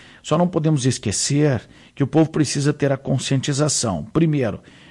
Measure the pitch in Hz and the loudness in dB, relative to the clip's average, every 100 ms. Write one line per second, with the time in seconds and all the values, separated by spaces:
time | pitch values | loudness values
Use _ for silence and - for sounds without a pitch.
0 | - - - 156 180 170 156 151 127 117 | -20 -20 -2 0 2 2 2 2 0 -2
1 | 107 - - 143 151 117 - - - - | -4 -4 -2 2 2 0 -4 -16 -18 -4
2 | 139 156 151 - 151 - 143 143 139 131 | 0 2 2 2 -2 0 -2 0 -2 -2
3 | - 131 - 139 120 135 151 - 117 82 | -2 -4 0 -2 0 0 0 0 -2 -4
4 | 73 - 165 147 117 92 - - - | -2 0 2 2 -2 -4 -12 -20 -20